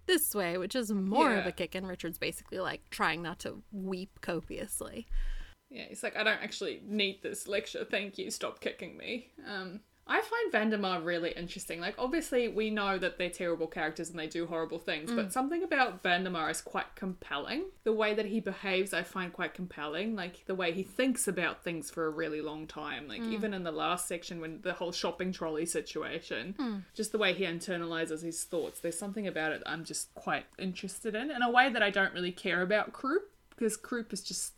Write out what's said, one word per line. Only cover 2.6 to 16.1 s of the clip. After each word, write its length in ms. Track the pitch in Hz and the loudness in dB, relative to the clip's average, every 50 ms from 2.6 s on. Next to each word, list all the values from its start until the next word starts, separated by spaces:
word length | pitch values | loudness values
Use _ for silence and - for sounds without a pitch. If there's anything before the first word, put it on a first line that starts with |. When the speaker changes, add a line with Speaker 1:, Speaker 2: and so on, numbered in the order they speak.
| 180 147 156 165 - - | -2 -2 -4 -6 -8 -8
Speaker 1:
trying 300 | - - 208 170 156 165 170 | -2 2 2 2 2 2 -2
not 160 | 160 180 - | -4 -6 -4
to 240 | - - - 208 - - | -6 -8 -8 -10 -12 -10
weep 480 | - 196 185 190 190 180 185 - - - | -8 -6 -4 -2 -2 -4 -4 -8 -12 -10
copiously. 840 | - - 175 160 - - - - - 208 - - - - - 233 233 - - - - - - - - - - _ _ - | -4 -2 -2 -2 -2 -6 -8 -8 -6 -6 -6 -6 -6 -8 -8 -10 -4 0 2 2 4 2 0 -2 -4 -8 -12 _ _ -16
Speaker 2:
Yeah, 160 | 277 - - - | -12 -12 -12 -10
he's 140 | - - - | -8 -6 -6
like, 120 | 214 - | -4 0
"I 80 | - 214 | 2 4
don't 180 | 220 208 - - | 4 4 2 0
actually 380 | 202 - - 202 160 110 - - | -4 -6 -4 -4 -4 -4 -6 -6
need 380 | 208 208 214 101 135 - - - | -2 0 2 2 2 0 -2 -4
this 240 | - - - - - | -6 -4 -6 -4 -2
lecture. 360 | - 196 - - - - - | -2 -2 -2 -2 -4 -6 -4
Thank 320 | - - 98 - - - - | -2 -2 -2 -2 -4 -6 -6
you. 100 | 185 226 | -6 -6
Stop 320 | - - - 120 - - | -4 -4 -4 -4 -4 -4
kicking 340 | - - - - 202 165 - - | -4 -6 -4 -6 -8 -12 -10 -10
me." 340 | - - 226 240 247 - _ - - - | -6 -6 -6 -6 -6 -10 _ -16 -10 -8
Um, 340 | 208 190 185 185 175 214 - _ _ _ - - | -6 -6 -6 -6 -10 -12 -14 _ _ _ -4 0
I 140 | 269 381 | 0 0
find 320 | 440 - 453 466 453 359 262 | 0 2 0 0 0 2 2
Vandemar 500 | 214 214 226 214 208 196 185 185 170 160 | 4 4 4 2 2 2 2 0 0 0
really 280 | 175 175 170 170 170 | 0 0 0 0 -2
interesting. 480 | - - 175 175 - 190 - - 170 170 | -2 -4 -6 -8 -8 -8 -8 -6 -6 -4
Like, 140 | 175 196 208 - | -4 -4 -4 -2
obviously, 500 | 247 254 302 330 - - 277 247 240 220 | -2 0 0 0 0 2 2 2 2 2
we 220 | 160 202 220 214 | 2 2 2 2
know 300 | 214 214 202 196 190 180 | 2 2 2 2 2 2
that 180 | 185 175 175 - | 2 0 0 0
they're 140 | 180 175 | -2 -2
terrible 340 | 175 - 185 175 170 160 160 | -2 0 0 0 2 2 0
characters 460 | 160 - 180 156 156 160 - 165 165 | -2 -2 0 -2 0 0 -2 -6 -6
and 80 | 170 165 | -4 -4
they 80 | 156 160 | -4 -4
do 180 | - 165 170 | -2 -2 -2
horrible 320 | 165 170 160 165 156 160 165 | 0 0 -2 -2 -2 -2 -4
things, 340 | - - 170 151 156 190 | -2 -2 -2 -2 -2 0
but 180 | 240 226 208 190 | 0 0 0 0
Speaker 1:
Mm. 20 | |
Speaker 2:
something 320 | 185 254 269 277 339 339 370 | 2 0 0 2 2 0 0
about 400 | 339 311 269 254 226 185 185 - | 2 4 4 4 4 2 0 4
Vandemar 480 | 185 | 4